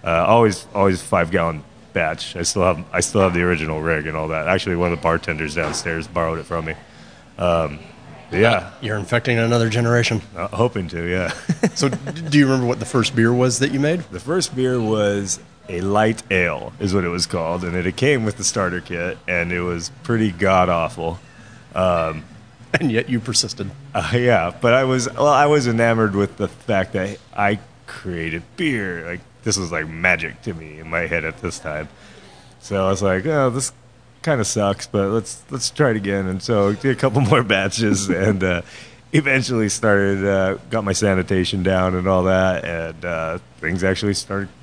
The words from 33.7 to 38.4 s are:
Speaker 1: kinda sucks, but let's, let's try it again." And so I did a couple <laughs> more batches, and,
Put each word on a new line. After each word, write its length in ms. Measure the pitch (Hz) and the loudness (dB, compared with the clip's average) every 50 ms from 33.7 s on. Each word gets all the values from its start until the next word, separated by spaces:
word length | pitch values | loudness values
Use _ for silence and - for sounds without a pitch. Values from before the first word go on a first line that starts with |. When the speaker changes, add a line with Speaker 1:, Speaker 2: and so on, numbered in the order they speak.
| - - - - - - _ - - _ - | -10 -14 -20 -20 -20 -20 _ -20 -20 _ -2
Speaker 1:
kinda 200 | 165 147 123 107 | -2 0 0 0
sucks, 440 | - - 110 104 101 98 - - - | 0 0 0 2 2 0 -2 -6 -4
but 220 | - 104 98 98 | -2 0 0 2
let's, 320 | 107 113 110 - - - - - | 0 -2 -2 -4 -14 -16 -12 -10
let's 200 | 135 127 - - | -8 -6 -6 -6
try 200 | - - 151 127 | 0 0 2 2
it 60 | 113 | 2
again." 300 | 110 98 98 98 98 95 | 0 -2 -2 -2 0 -2
And 160 | 92 92 95 | -2 -4 -6
so 280 | - - 117 104 101 101 | -2 0 2 2 2 2
I 20 | |
did 240 | 107 - - 135 127 | 0 0 0 -2 0
a 20 | - | 2
couple 200 | - 131 107 143 | 0 2 2 2
<laughs> 100 | 135 98 | 4 4
more 140 | 113 123 131 | 4 4 4
batches, 640 | 98 104 98 98 98 - 113 113 104 98 95 98 98 | 2 2 2 2 -2 -2 0 2 2 2 2 0 -2
and, 320 | 90 87 98 107 101 92 | 0 2 2 2 2 2